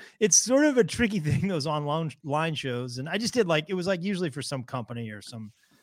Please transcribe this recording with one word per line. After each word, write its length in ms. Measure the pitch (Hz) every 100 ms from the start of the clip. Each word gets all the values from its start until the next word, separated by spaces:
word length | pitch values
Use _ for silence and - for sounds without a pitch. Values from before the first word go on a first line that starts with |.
| - _
it's 200 | 214 -
sort 260 | 214 269
of 140 | 302 247
a 60 |
tricky 360 | 185 - 233 202
<laughs> 0 |
thing, 260 | 151 - 196
those 200 | 170 147
online 440 | 151 147 156 160 -
line 300 | 151 151 165
shows. 420 | 151 135 120 127 120
And 100 | 147
I 120 | 190
just 160 | 233
did, 120 | 254 180
like, 200 | 156 156
it 60 |
was, 120 | 185 175
like, 160 | 185
usually 280 | 190 180 175
for 100 | 143
some 220 | 127 135
company 480 | 117 127 113 117 113
or 100 | 107
some, 320 | - 113 107 - _ _